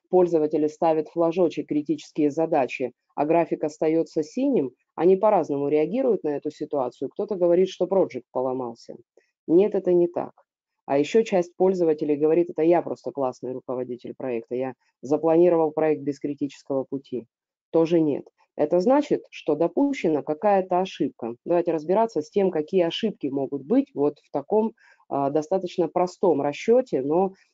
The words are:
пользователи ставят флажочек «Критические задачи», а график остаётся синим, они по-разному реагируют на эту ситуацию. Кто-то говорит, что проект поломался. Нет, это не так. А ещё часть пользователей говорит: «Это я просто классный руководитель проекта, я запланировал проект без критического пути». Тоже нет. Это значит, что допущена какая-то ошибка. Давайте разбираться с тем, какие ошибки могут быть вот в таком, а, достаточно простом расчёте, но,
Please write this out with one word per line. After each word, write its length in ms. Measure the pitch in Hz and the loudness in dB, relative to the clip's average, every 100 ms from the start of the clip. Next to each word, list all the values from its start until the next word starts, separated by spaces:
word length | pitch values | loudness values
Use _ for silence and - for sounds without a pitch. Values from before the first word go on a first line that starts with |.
| _ | _
пользователи 580 | 185 175 165 151 156 151 | 2 4 2 0 0 -2
ставят 420 | 151 165 160 151 | 0 0 0 -2
флажочек 580 | 165 170 170 170 - 143 | -2 0 2 0 0 -4
«Критические 640 | 151 147 151 - - 151 | -4 -2 -6 -6 -2 0
задачи», 600 | 143 160 160 123 - 123 - _ - | 0 0 0 -2 -4 -8 -8 _ -4
а 100 | 147 | 0
график 380 | 170 160 165 | 0 0 -2
остаётся 600 | 156 - 160 160 156 160 | -6 -2 0 0 0 -4
синим, 480 | 151 - 277 226 131 - _ - | -6 -2 0 0 -2 -6 _ 0
они 200 | 170 190 | 2 4
по-разному 540 | 214 202 147 143 143 | 4 2 0 -2 0
реагируют 540 | 151 160 233 262 196 | 0 0 0 0 0
на 60 | 151 | -2
эту 200 | 143 151 | -4 -6
ситуацию. 580 | - 151 143 123 - 135 | -8 -6 -4 -4 -6 -10
Кто-то 260 | - 202 196 | -6 -6 0
говорит, 340 | 175 175 185 | 2 2 2
что 180 | - 180 | -2 0
проект 380 | 190 143 123 - | 2 0 -2 -8
поломался. 640 | 127 131 127 120 117 - - _ _ _ _ - | -6 -4 -4 -6 -12 -18 -20 _ _ _ _ 2
Нет, 280 | 170 208 196 | 4 4 2
это 180 | 185 | 2
не 140 | 175 175 | 2 2
так. 240 | 156 131 - _ _ _ _ - | 0 -8 -10 _ _ _ _ -2
А 80 | 139 | 0
ещё 240 | 147 226 | 2 2
часть 320 | 220 190 175 - | 2 0 0 0
пользователей 580 | 185 190 165 151 151 143 | 2 2 2 2 0 0
говорит: 340 | 151 165 175 | 2 2 2
«Это 120 | - | 0
я 200 | 160 170 | 2 2
просто 300 | 143 123 - | 0 -6 -8
классный 400 | 143 131 123 127 | -4 -4 -4 -8
руководитель 600 | 127 - 127 127 120 123 - | -10 -8 -8 -8 -10 -12 -10
проекта, 380 | 135 117 - 123 | -6 -6 -6 -6
я 180 | 131 123 _ _ | -6 -8 _ _
запланировал 680 | 123 147 160 165 175 165 160 | -4 -2 2 4 6 4 2
проект 300 | 156 156 147 | 0 0 0
без 180 | 139 139 | -4 -6
критического 680 | 147 143 139 - - 135 127 | -6 -6 -8 -8 -6 -6 -4
пути». 360 | 139 - 123 113 _ _ _ _ | -8 -8 -10 -10 _ _ _ _
Тоже 280 | 165 160 170 | 0 2 2
нет. 260 | 156 135 - _ _ - | 2 -2 -6 _ _ -4
Это 240 | 151 175 | 0 2
значит, 440 | 185 277 285 139 - | 4 2 2 -2 -4
что 260 | - - 147 | -8 -4 0
допущена 680 | 170 - 285 269 175 147 | 0 0 -2 0 0 0
какая-то 560 | - 151 208 196 190 180 | -2 -2 2 2 2 -2
ошибка. 560 | 190 - 147 - 113 120 151 | -2 -2 -4 -4 -10 -8 -2
Давайте 280 | 175 170 | 0 0
разбираться 480 | 165 151 196 226 170 | -2 0 0 0 -2
с 80 | 151 | -4
тем, 200 | 208 190 | 0 0
какие 320 | 160 151 190 | 0 -2 0
ошибки 440 | 170 - 220 - 143 | 0 0 -4 -4 -6
могут 360 | 135 135 143 | -4 -4 -6
быть 280 | 135 254 277 | 0 0 0
вот 240 | - 143 147 | 0 -2 -2
в 120 | _ | _
таком, 420 | 147 135 214 220 - _ _ - | -8 -2 0 0 -4 _ _ -8
а, 200 | 135 139 | -4 -2
достаточно 580 | 151 156 190 185 - 160 | -2 -2 -2 -2 -2 -2
простом 520 | 180 180 - 180 143 | 0 -2 0 0 2
расчёте, 600 | 143 147 - 240 254 143 | 0 -2 2 2 2 -2
но, 320 | 135 165 190 190 _ | 0 0 0 -4 _